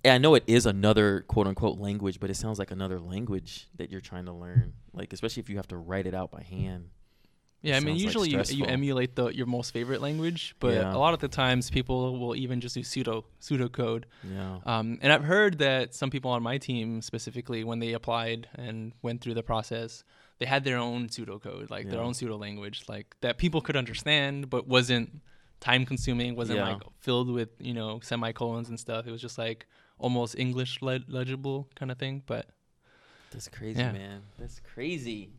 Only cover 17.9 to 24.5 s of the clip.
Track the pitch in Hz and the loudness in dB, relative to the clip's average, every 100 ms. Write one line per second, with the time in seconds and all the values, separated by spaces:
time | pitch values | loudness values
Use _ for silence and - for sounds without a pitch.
17.9 | 113 - 117 113 113 120 - 123 113 110 | -4 -2 -2 -2 -4 -8 -12 -8 -8 -10
18.9 | - 120 117 120 117 - 113 - 117 113 | -8 -6 -4 -2 -4 0 -2 0 -6 -6
19.9 | - _ _ _ _ 123 135 135 123 120 | -12 _ _ _ _ 0 2 2 0 0
20.9 | 120 117 - 107 101 104 92 107 101 101 | -2 -6 -8 -8 -10 -10 -12 -10 -8 -6
21.9 | 113 120 123 123 107 104 104 101 - - | -4 -4 -4 -6 -6 -8 -8 -10 -12 -10
22.9 | 104 - - 123 120 175 156 - 143 123 | -12 -12 -6 -4 2 2 2 0 0 0
23.9 | 113 147 151 139 139 139 | -4 2 4 4 -2 -2